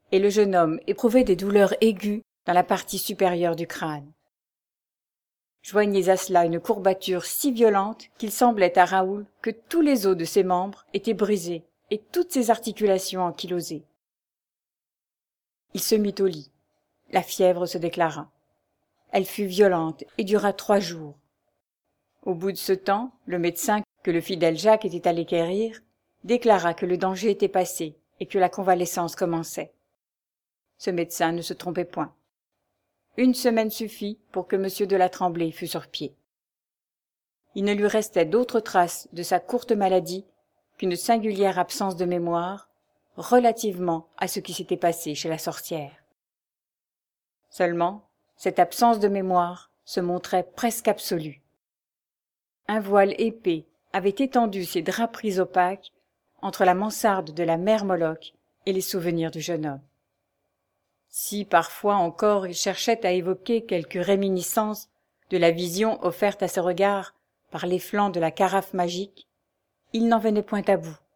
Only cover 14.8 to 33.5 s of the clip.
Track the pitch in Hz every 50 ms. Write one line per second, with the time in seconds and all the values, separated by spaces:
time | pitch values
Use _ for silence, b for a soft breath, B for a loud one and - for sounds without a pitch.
14.8 | _ _ _ _ _ _ _ _ _ _ _ _ _ _ _ _ _ _ - 190
15.8 | - - 226 214 208 202 196 - 196 190 165 151 139 - _ _ _ _ _ _
16.8 | _ _ _ _ _ _ - 185 - - - - 190 180 180 175 180 175 - 175
17.8 | 165 170 - 190 170 160 147 147 151 - _ _ _ _ _ _ _ _ _ _
18.8 | _ _ _ _ _ _ - 202 185 - - - 208 190 180 190 208 196 180 165
19.8 | 160 160 156 - - - _ - 220 190 208 208 202 202 196 - - - 208 196
20.8 | 196 165 170 160 156 147 143 _ _ _ _ _ _ _ _ _ _ _ _ _
21.8 | _ _ _ _ _ _ _ _ _ - 180 165 180 196 185 - - - 190 190
22.8 | 190 202 196 214 247 262 - _ _ - 175 175 170 175 170 - - - 208 208
23.8 | 202 - _ _ - 185 170 170 160 - 196 160 170 165 165 151 180 220 220 220
24.8 | 220 185 170 170 - 175 170 170 165 - 185 170 165 170 185 202 226 226 220 -
25.8 | _ _ _ _ _ _ _ _ - 180 240 240 240 226 208 185 170 170 170 -
26.8 | 202 180 180 170 185 185 190 180 208 226 196 196 208 190 - 185 180 170 - -
27.8 | 170 156 151 _ _ _ _ _ 185 - - 196 180 175 180 208 190 185 180 175
28.8 | 175 170 - 180 170 165 - - 190 170 170 165 165 - - 180 156 - _ _
29.8 | _ _ _ _ _ _ _ _ _ _ _ _ _ _ _ _ _ _ _ _
30.8 | - 202 180 170 170 170 - - 170 165 170 170 165 - 180 - - 180 165 180
31.8 | 175 - - 170 151 - - _ _ _ _ _ _ _ _ _ _ _ _ _
32.8 | _ _ _ _ _ _ _ - 254 254 247 - - 247